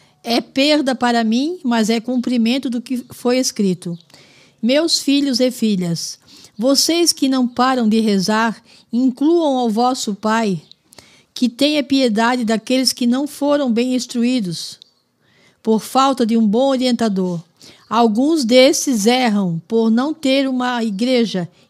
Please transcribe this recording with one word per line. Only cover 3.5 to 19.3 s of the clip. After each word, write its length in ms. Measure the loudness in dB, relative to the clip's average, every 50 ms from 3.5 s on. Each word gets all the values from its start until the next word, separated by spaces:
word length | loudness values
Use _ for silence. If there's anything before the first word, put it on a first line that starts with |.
| -2 -2 0 0 0 -2 -6 -10 -10 -10 _ _ _ -20 -20 _ _ -20 -20 _ _ -4 0
Meus 380 | 0 2 2 2 0 -2 -2
filhos 400 | 0 0 0 2 2 0 0 0
e 100 | 0 0
filhas, 720 | 0 0 -2 0 0 0 -2 -2 -4 -6 -6 -10 -12 -16 _ _ -20 -20 -20 -18 _
vocês 540 | -4 0 0 2 2 2 0 2 0 2 0
que 180 | 0 0 0 0
não 200 | 0 0 0 -2
param 400 | 0 0 0 0 2 0 2 2
de 100 | 2 2
rezar, 640 | 2 2 0 0 0 0 0 0 0 -2 -4 -6 _ _ -20 -20 _ -6 -2
incluam 640 | 0 0 0 0 0 2 2 2 2 2 2 0
ao 120 | 0 0 0
vosso 460 | 0 0 0 0 0 -2 -4 -6 -6
Pai, 480 | -4 -2 -2 0 0 0 0 -2 -4 -6 -12 -20 _ _ _ -20 -20 -20 _ _ _ _ _ -8
que 140 | -4 -4 -2
tenha 340 | 0 0 0 0 2 0 -2
piedade 640 | 0 0 2 2 2 2 2 0 0 0 0 -2
daqueles 480 | -2 -2 -2 -2 -2 -2 0 0 -2 -2
que 140 | -2 0
não 200 | 0 0 0 -2
foram 460 | -6 -6 -4 -2 0 0 0 0 0 0
bem 240 | -2 -2 -2 -2
instruídos, 840 | -4 -4 -4 -4 -2 0 0 0 0 -2 -4 -6 -8 -10 -14 -16 -18 -20 _ _ _ _ _ _ _ _ _ _ _ _ _ _ _
por 200 | -2 0 0 0
falta 440 | 0 -2 0 2 2 2 2 0 0
de 120 | 0 2
um 100 | 2 2
bom 220 | 2 2 2 2 2
orientador. 760 | 0 0 0 0 0 0 0 0 0 -2 -2 -4 -4 -8 -10 _ _ _ -20 -20 -20 -20 _ -4
Alguns 560 | 0 2 2 2 2 2 0 2 2 0 0
desses 600 | 2 4 6 6 6 4 2 -2 -2 -2 0 2
erram 540 | 2 2 2 2 0